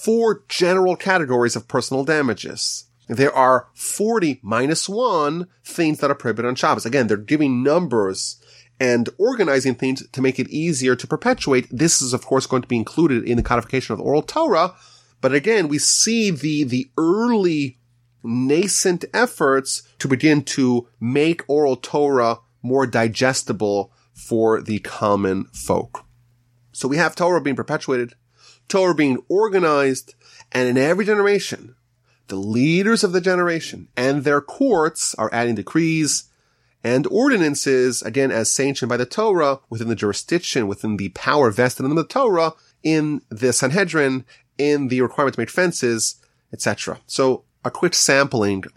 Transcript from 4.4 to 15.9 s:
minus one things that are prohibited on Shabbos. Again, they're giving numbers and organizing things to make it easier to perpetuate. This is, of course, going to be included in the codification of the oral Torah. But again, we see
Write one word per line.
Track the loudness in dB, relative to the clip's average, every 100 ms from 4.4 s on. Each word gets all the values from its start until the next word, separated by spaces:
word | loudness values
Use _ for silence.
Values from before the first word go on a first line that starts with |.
minus | -2 0 0 0 -4
one | -2 0 0 0 -2 -8 _
things | -14 -2 -2 0
that | -2
are |
prohibited | -2 -4 -4 -4
on |
Shabbos. | 0 0 0 0
Again, | 0 2
they're | 0
giving | 0 0 2 0
numbers | 0 0 0 0 0 -2 -8 -12 _ -20 _ _
and | 0 2 0 0
organizing | -2 2 2 2 2
things | 0 -2 -4 -8
to | -2
make | -2 -2
it | -4
easier | -4 -2 -2 0 0
to | -2
perpetuate. | -4 0 -2 2 0 0
This | 0 0 2
is, | 0
of | -4
course, | 0 0 0
going | -2
to | 0
be | -2
included | -2 2 2 2
in | 0 -2
the |
codification | 2 0 0 -4 -4
of | -4
the |
oral | 0 0
Torah. | 0 -2 2 2 2 -2 -20 -20 _ _
But | 0
again, | 2 2 2 0
we | 0
see | 0